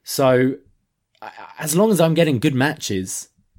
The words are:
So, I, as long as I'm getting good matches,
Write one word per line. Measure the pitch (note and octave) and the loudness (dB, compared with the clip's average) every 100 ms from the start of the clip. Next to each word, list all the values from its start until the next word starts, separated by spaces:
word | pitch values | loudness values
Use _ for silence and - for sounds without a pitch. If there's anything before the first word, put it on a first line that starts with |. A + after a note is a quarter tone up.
So, | - - C3 B2+ C3 C3+ _ _ _ _ _ _ | -10 0 2 4 2 -2 _ _ _ _ _ _
I, | G#2+ - F#2+ - | -20 -20 -20 -12
as | D#3+ | -4
long | E3 A3 | 0 2
as | F3 | 4
I'm | E3 | 2
getting | E3 D#3 B2 | 2 0 0
good | D3+ | 0
matches, | B2+ C#3+ - - F#2+ F#2+ - - _ _ | 0 -2 -2 -6 -6 -6 -10 -14 _ _